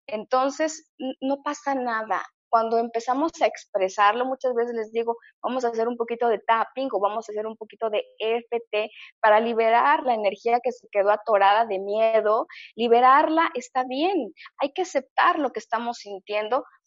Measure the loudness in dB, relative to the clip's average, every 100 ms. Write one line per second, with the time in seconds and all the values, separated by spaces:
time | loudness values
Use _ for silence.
0 | -10 -10 -2 0 0 -2 -4 -6 -18 -12
1 | -10 -6 -4 -4 -6 -8 -4 -4 -4 -4
2 | -4 -6 -6 _ _ 0 2 0 0 -4
3 | -4 -2 -2 0 -2 -2 -6 -2 -2 2
4 | 2 2 -2 -4 -2 -2 -2 -4 -6 -4
5 | -4 -4 _ _ -6 -2 -2 -2 -2 -2
6 | -6 -2 0 0 0 0 0 -6 -4 -2
7 | -2 -4 -8 -8 -10 -10 -16 -8 -4 -4
8 | -6 -6 -4 -4 -4 -8 -4 -4 -4 -8
9 | -20 _ 4 4 4 0 2 4 4 2
10 | 0 -2 -2 -2 0 0 0 -8 _ 0
11 | 2 2 2 4 6 4 2 -2 -4 0
12 | 2 2 2 0 -2 -10 -14 -4 2 6
13 | 6 6 4 2 0 -2 -6 -4 -4 -2
14 | 0 0 -4 -10 -18 -6 -4 -4 -4 -4
15 | -4 2 2 2 -2 -6 -6 -6 -6 -8
16 | -10 -14 -6 -6 -2 -4 -4 _